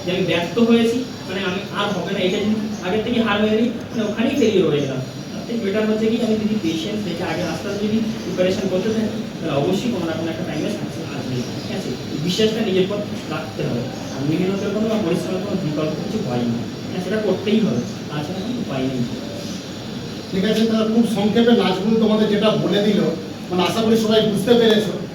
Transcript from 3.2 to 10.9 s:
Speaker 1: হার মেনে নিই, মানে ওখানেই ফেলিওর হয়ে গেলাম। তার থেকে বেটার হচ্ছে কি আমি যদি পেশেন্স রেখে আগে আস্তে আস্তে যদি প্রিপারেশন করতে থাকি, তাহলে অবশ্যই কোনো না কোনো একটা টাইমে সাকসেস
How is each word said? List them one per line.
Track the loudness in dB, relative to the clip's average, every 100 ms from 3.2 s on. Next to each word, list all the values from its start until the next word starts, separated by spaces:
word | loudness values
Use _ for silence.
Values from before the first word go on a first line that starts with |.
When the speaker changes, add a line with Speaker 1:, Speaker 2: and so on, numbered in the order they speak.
| 2
Speaker 1:
হার | 2
মেনে | 2 4
নিই, | 2 0 -6
মানে | -4 -2
ওখানেই | 0 0 4
ফেলিওর | 4 6 4
হয়ে | 2 0
গেলাম। | -4 -6 -8 -10
তার | -10 -6
থেকে | -4
বেটার | 0 0 2
হচ্ছে | 2 2
কি | 2 2
আমি | 2
যদি | 2 0 0
পেশেন্স | -2 -2 -4 -4
রেখে | -4 -4
আগে | -2 -2
আস্তে | -4 -4
আস্তে | -2 0
যদি | 0 0 -4
প্রিপারেশন | -4 0 2 2 0
করতে | 0 0 0
থাকি, | 0 -2 -6 -6
তাহলে | -4 0
অবশ্যই | 0 0 0
কোনো | -2 -2
না | -4
কোনো | -4
একটা | -4 -4
টাইমে | -4 -4 -4
সাকসেস | -6